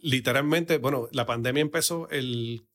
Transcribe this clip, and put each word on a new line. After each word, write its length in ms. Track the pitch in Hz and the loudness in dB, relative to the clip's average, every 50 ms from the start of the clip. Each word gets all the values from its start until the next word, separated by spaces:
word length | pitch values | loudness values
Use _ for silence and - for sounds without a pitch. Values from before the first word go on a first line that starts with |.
literalmente, 760 | - 156 127 127 123 127 120 139 147 147 160 170 170 170 165 | -2 0 0 2 2 2 2 2 2 2 2 2 2 2 0
bueno, 320 | 143 120 135 143 127 117 - | 2 2 2 0 0 -2 -4
la 120 | - 131 120 | -2 -2 -2
pandemia 380 | 120 117 117 117 127 127 147 | 0 -2 -2 0 0 2 2
empezó 480 | 151 151 151 165 156 - 170 165 165 - | 2 2 0 0 0 0 -2 -2 -4 -4
el 580 | 156 139 127 127 120 117 113 117 120 117 - _ | -4 -4 -2 -2 -4 -4 -4 -4 -6 -10 -12 _